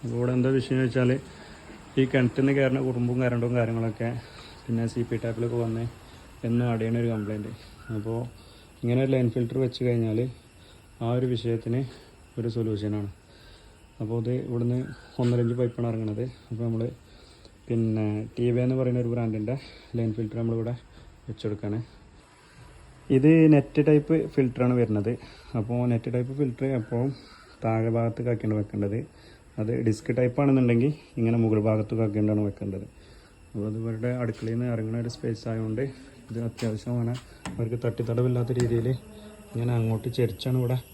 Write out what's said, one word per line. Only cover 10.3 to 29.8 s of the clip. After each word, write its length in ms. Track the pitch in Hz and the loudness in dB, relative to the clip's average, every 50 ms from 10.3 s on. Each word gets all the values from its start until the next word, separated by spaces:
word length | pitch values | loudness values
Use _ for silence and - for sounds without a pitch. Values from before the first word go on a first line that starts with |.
| 120 - - - - - - - - - - - - - 117 | -6 -12 -20 -20 -20 -20 -20 -20 -20 -20 -20 -20 -10 -6 -2
ആ 40 | 117 123 | 0 0
ഒരു 100 | 123 131 127 123 | 0 0 0 -2
വിഷയത്തിന് 480 | 110 113 117 117 110 - 113 117 127 135 120 - - - - - - - - - - | -2 -2 -2 -2 -2 -2 -2 -2 -2 -2 -4 -8 -18 -20 -20 -20 -20 -20 -12 -8 -6
ഒരു 100 | 113 117 110 | -6 -4 -2
സൊല്യൂഷനാണ്. 540 | 120 113 110 107 98 104 104 104 107 101 104 - - - - - - - - - - - - - - - - - - | -2 -2 -2 -2 -2 -2 -2 -2 -4 -4 -8 -10 -14 -20 -20 -20 -20 -20 -20 -20 -20 -20 -20 -20 -20 -20 -20 -10 -10
അപ്പോൾ 160 | 113 107 117 117 110 | -6 -4 -2 -2 -2
ഇത് 100 | 120 123 127 - - | -2 -2 -2 -4 -4
ഇവിടുന്ന് 300 | 120 120 120 120 123 127 131 - - - - - - - 123 | -4 -2 0 0 0 -2 -2 -6 -10 -16 -18 -12 -4 -2 0
ഒന്നര 180 | 120 120 120 120 | 2 2 2 2
ഇഞ്ച് 100 | 117 120 123 | 0 0 0
പൈപ്പാണ് 280 | 123 117 - - 117 117 | 0 -2 0 -2 -4 -2
ഇറങ്ങുന്നത്. 320 | 113 113 110 107 104 107 123 131 - - - - | -2 -2 -4 -4 -4 -4 -6 -6 -8 -14 -14 -12
അപ്പോൾ 140 | 117 110 117 | -8 -4 -2
നമ്മൾ 160 | 117 113 110 113 123 131 - - - - - - - - - - - - - - | -2 -2 -2 -4 -4 -6 -12 -20 -20 -20 -20 -20 -20 -20 -20 -20 -20 -20 -20 -6
പിന്നെ 380 | - 120 113 113 110 110 110 107 104 104 107 110 110 - | -2 0 0 2 2 0 0 0 0 -2 -2 -6 -6 -4
ടി 80 | - 120 120 120 | -2 0 2 2
വി 60 | 123 123 | 2 2
എന്ന് 140 | 123 131 131 | 2 2 2
പറയുന്ന 220 | 131 123 123 123 123 | 0 0 0 0 0
ഒരു 80 | 117 117 | 0 -2
ബ്രാൻഡിൻ്റെ 400 | 120 117 113 107 104 107 110 131 135 - - - - - - - | 0 -2 -2 -2 -2 -2 -2 -4 -4 -6 -14 -20 -20 -18 -8 -4
ലൈൻ 120 | 117 113 110 104 | -2 -2 -2 -2
ഫിൽറ്റർ 200 | 113 113 107 107 113 | -2 -6 -4 -4 -2
നമ്മളിവിടെ 320 | 117 113 117 113 110 117 120 120 - - - - - - - - - | -2 -2 0 -2 -2 -4 -6 -8 -10 -20 -20 -20 -20 -20 -20 -18 -12
വെച്ചെടുക്കുകയാണ്. 520 | - 107 - - 110 104 104 - 104 104 113 117 - - - - - - - - - - - - - - - - - - - - - - - - - 135 | -12 -12 -6 -6 -6 -6 -4 -4 -4 -4 -4 -6 -8 -16 -20 -20 -20 -20 -20 -20 -20 -20 -20 -20 -20 -20 -20 -20 -20 -20 -20 -20 -20 -20 -20 -2 2 2
ഇത് 140 | 131 135 151 160 165 160 156 151 | 6 8 8 8 10 10 10 8
നെറ്റ് 280 | 143 139 - - 156 143 | 8 6 4 0 2 4
ടൈപ്പ് 280 | 151 151 151 147 - 165 160 151 156 - | 6 6 6 6 4 0 2 2 0 0
ഫിൽറ്ററാണ് 380 | - 135 123 120 - 127 123 123 123 | 2 2 2 2 2 2 2 4 4
വരുന്നത്. 320 | 120 107 107 104 101 107 123 - - - - - - - - 120 | 2 2 2 0 0 -2 -4 -4 -10 -20 -20 -20 -18 -6 -4 -4
അപ്പോൾ 200 | 101 113 120 123 123 123 | -4 -2 -2 0 2 2
നെറ്റ് 200 | 120 113 - 123 120 | 0 0 -2 -2 -2
ടൈപ്പ് 180 | 123 120 127 135 139 | -2 -2 -2 -2 -2
ഫിൽറ്റർ 260 | 147 127 117 - 135 135 135 120 | -2 -2 0 -2 -2 -2 -2 -2
എപ്പോഴും 320 | 107 - 120 117 123 143 135 - - - - - - - - - - | -2 -2 -2 -2 -2 -2 -4 -6 -14 -20 -20 -20 -20 -20 -16 -4 -2
താഴെ 260 | 113 110 110 113 113 113 | 0 0 2 0 2 2
ഭാഗത്തേക്കാക്കിയാണ് 580 | 117 117 117 113 - 123 123 117 107 - 110 107 107 | 2 0 0 -2 -2 -2 -2 -2 0 0 -2 0 0
വെക്കേണ്ടത്. 400 | 101 - - 104 101 98 104 117 147 - - - - - - - - - - - | -2 -4 -4 -2 -2 -2 -2 -4 -6 -8 -16 -20 -20 -20 -20 -20 -20 -14 -8 -6
അത് 100 | 107 113 120 127 | -4 -2 -2 0